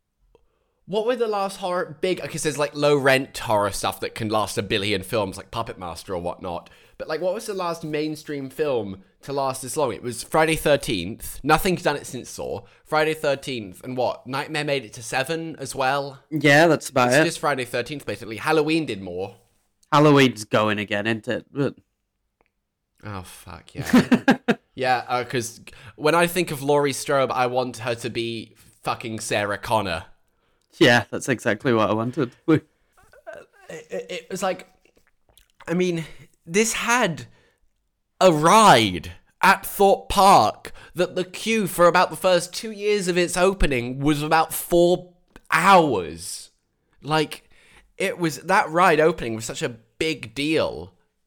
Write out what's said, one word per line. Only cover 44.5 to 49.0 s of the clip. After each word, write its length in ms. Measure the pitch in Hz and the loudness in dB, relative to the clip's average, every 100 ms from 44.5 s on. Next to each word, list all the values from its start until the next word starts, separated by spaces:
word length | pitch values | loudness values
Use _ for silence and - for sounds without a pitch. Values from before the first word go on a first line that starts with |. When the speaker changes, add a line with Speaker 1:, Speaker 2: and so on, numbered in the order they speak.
Speaker 1:
four 580 | - - 175 175 175 - _ _ - - | -4 0 4 4 2 -4 _ _ -20 -4
hours. 1000 | 160 185 190 156 104 80 82 92 - - _ _ _ _ _ | 2 8 8 6 2 -4 -10 -12 -14 -16 _ _ _ _ _
Like, 460 | 135 156 151 - _ _ _ _ _ - | -2 -2 -2 -6 _ _ _ _ _ -6
it 200 | 190 - | -4 -2
was, 200 | 165 156 | -4 -4
that 300 | 165 196 156 | 0 0 0
ride 300 | 160 185 151 | 2 4 6